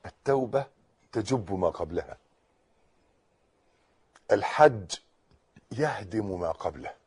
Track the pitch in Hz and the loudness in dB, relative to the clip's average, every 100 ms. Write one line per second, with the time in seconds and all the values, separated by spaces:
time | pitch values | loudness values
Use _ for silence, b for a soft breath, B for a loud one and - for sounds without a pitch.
0 | - - - 135 127 135 135 _ _ _ | -18 -8 0 0 2 -2 -4 _ _ _
1 | _ 117 104 127 92 95 87 - 82 85 | _ -6 -2 -2 -2 0 0 0 -6 -6
2 | - - _ _ _ _ _ _ _ _ | -8 -16 _ _ _ _ _ _ _ _
3 | _ _ _ _ _ _ _ _ _ _ | _ _ _ _ _ _ _ _ _ _
4 | _ - _ 101 - - 151 117 87 - | _ -20 _ 0 2 8 8 6 -10 -12
5 | _ _ _ - _ - _ 113 151 - | _ _ _ -20 _ -20 _ -4 -2 -4
6 | 98 110 104 92 85 82 87 107 135 - | -4 -4 -4 -4 -4 -4 -6 -8 -14 -16